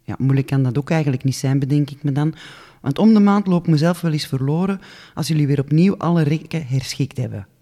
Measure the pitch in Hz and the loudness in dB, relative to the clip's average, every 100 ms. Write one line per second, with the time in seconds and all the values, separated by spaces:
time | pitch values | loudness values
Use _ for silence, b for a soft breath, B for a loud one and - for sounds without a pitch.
0 | - 98 135 135 135 139 127 123 139 160 | -10 -4 0 0 0 0 0 -2 -2 -2
1 | 147 123 135 127 135 139 135 147 143 139 | 0 0 -2 -2 -2 0 0 0 0 -4
2 | 143 139 151 156 B B B B 131 143 | -4 0 -2 -4 B B B B -6 2
3 | 208 220 202 202 196 175 170 151 165 175 | 4 6 4 2 2 0 2 2 2 0
4 | 170 151 - 131 135 160 190 196 B B | -2 -2 -4 -4 -2 -2 -2 -4 B B
5 | B - 131 160 143 143 139 151 185 190 | B -8 -2 0 2 0 2 4 4 2
6 | 165 170 147 156 - 160 131 131 - - | 0 2 2 -2 -4 -8 -4 -4 -4 -6
7 | 135 - 120 107 95 _ | -6 -4 -8 -8 -14 _